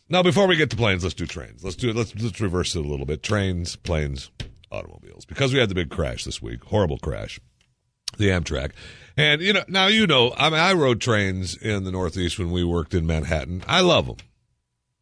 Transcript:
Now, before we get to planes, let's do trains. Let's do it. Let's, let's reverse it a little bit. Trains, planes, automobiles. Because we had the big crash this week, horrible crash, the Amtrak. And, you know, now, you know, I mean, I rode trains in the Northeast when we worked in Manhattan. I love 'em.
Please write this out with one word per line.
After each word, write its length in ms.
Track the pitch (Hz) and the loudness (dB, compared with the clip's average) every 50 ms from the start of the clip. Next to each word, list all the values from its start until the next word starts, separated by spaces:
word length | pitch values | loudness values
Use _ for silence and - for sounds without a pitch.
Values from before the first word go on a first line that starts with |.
| _ - | _ 0
Now, 140 | 151 185 | 2 4
before 240 | 180 180 135 196 202 | 4 4 6 6 6
we 100 | 185 175 | 6 6
get 140 | 156 156 - | 4 2 0
to 60 | - | 2
planes, 260 | - 120 104 95 90 | 2 2 2 2 2
let's 120 | 90 90 - | 0 -4 -4
do 120 | - 87 | -6 -8
trains. 360 | 71 - 78 64 53 55 58 | -8 -8 -12 -14 -14 -16 -12
Let's 140 | - 95 90 | -10 -10 -6
do 140 | - 127 117 | -4 -4 -2
it. 60 | 107 | 0
Let's, 180 | 117 117 - - | -2 -2 -4 -4
let's 260 | 98 113 117 90 - | -6 -6 -6 -4 -4
reverse 340 | 107 95 82 90 82 - - | -2 -2 0 0 -2 -2 -2
it 100 | 90 73 | -4 -4
a 40 | 71 | -4
little 180 | 73 69 69 | -4 -4 -4
bit. 160 | 67 78 - | -4 -6 -6
Trains, 540 | - - 107 104 98 95 92 85 87 - - | -4 -2 -2 0 0 0 -2 -4 -6 -8 -10
planes, 540 | - - - 85 78 76 71 69 65 65 - _ - - - - - - _ | -8 -4 -2 0 0 0 -2 -4 -8 -10 -14 _ -14 -14 -14 -16 -20 -18 _
automobiles. 560 | 52 52 50 50 50 50 - 50 50 50 - | -12 -12 -12 -14 -18 -20 -20 -20 -20 -20 -18
Because 260 | - - - 139 131 | -12 -4 -2 0 2
we 60 | 127 139 | 2 2
had 100 | 120 104 | 2 2
the 60 | 92 | 0
big 160 | 90 85 67 | -2 -4 -2
crash 340 | - - 78 65 62 - - | -2 -4 -2 -2 -4 -6 -8
this 160 | 64 - - | -8 -10 -8
week, 240 | 53 57 60 60 - | -8 -10 -10 -12 -6
horrible 340 | - 104 107 98 80 69 - | -2 0 2 2 2 0 -4
crash, 400 | - - 58 50 53 - - - - _ _ _ _ _ _ _ _ _ _ _ _ - - | -6 -6 -6 -6 -8 -10 -12 -16 -20 _ _ _ _ _ _ _ _ _ _ _ _ -12 -2
the 120 | - 104 98 | 2 2 4
Amtrak. 420 | 92 90 80 - 73 65 67 80 - - - - - - - - - | 4 2 0 -2 -4 -4 -6 -6 -10 -14 -18 -20 -20 -20 -20 -6 -2
And, 260 | - 151 151 147 156 | 0 2 2 2 2
you 100 | 170 196 | 2 0
know, 120 | 208 190 - | 0 0 -2
now, 220 | - 180 196 190 196 | 0 0 2 2 4
you 180 | 214 220 220 | 4 4 4
know, 260 | 175 147 127 117 127 - | 4 6 4 4 4 2
I 120 | - 135 160 | 2 0 2
mean, 120 | 160 156 | 2 4
I 140 | 165 190 190 | 4 4 4
rode 260 | 175 143 131 120 98 | 4 4 4 2 2
trains 560 | - 127 110 104 101 95 92 95 92 87 - | 2 2 2 2 2 0 0 -2 -4 -6 -8
in 260 | - - 113 107 101 | -6 -4 -2 -2 -2
the 80 | 95 92 | -2 -4
Northeast 480 | 90 92 90 85 80 90 90 85 - - | -4 -2 -2 -2 -2 -2 -2 -2 -2 -4
when 140 | 90 85 | -4 -2
we 100 | 87 90 | -2 0
worked 320 | 90 85 85 85 80 - - | 0 0 0 -2 -2 0 -2
in 100 | 90 80 | 0 0
Manhattan. 600 | 82 80 78 73 76 82 76 65 64 90 92 - | 0 0 0 0 0 -2 -2 -2 -6 -8 -10 -4
I 140 | 85 151 185 | 0 2 4
love 280 | 185 180 160 113 73 62 | 4 4 4 4 2 -2
'em. 80 | 57 - - _ _ _ _ _ _ _ _ _ _ _ _ _ _ _ | -6 -12 -16 _ _ _ _ _ _ _ _ _ _ _ _ _ _ _